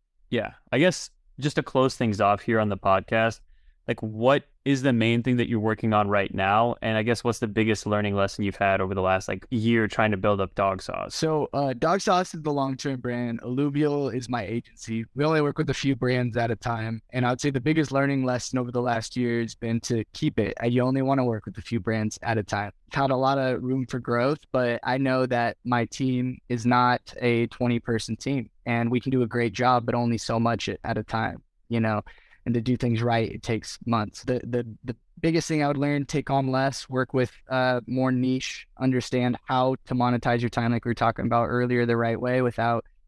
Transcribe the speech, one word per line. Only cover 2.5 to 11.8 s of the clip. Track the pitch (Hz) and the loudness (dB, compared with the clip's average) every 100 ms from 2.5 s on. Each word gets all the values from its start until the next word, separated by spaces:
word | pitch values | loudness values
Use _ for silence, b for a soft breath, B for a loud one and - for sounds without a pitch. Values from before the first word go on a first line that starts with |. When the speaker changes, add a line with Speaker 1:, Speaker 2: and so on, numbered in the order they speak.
| 113 | 0
Speaker 1:
on | 107 | 0
the | 98 | 0
podcast, | 98 95 92 113 113 - - - - _ - | 2 2 2 2 2 -2 -12 -20 -20 _ -6
like, | 120 | -4
what | 110 107 120 143 - _ 139 | -6 0 2 2 0 _ 0
is | 139 | 2
the | 135 | 2
main | 117 113 117 | 4 4 2
thing | 120 123 | 2 0
that | 117 | 2
you're | 113 | 0
working | 107 110 113 | 0 0 2
on | 107 101 | 2 4
right | 101 98 - | 2 0 0
now? | 95 104 120 - | 2 2 2 0
And | 113 110 | -2 0
I | |
guess | 107 117 | 0 0
what's | 120 110 | -2 -2
the | 113 | -2
biggest | 104 110 107 - | 2 2 0 0
learning | 104 104 101 | 0 2 2
lesson | 98 - | 0 0
you've | 101 - | -4 0
had | 98 95 | 2 2
over | 95 | 0
the | 98 | 0
last, | 92 95 - | 2 2 0
like, | 98 - | -8 -4
year | 120 110 117 107 | 0 2 4 2
trying | - 110 | 2 0
to | 101 | 2
build | 104 101 | 2 2
up | 95 - | 0 0
Dog | 98 92 | -2 -2
Sauce? | - 87 - - | -6 -8 -8 -4
Speaker 2:
So, | 160 156 143 | -2 0 -2
uh, | 139 143 | -2 -4
Dog | 120 | -2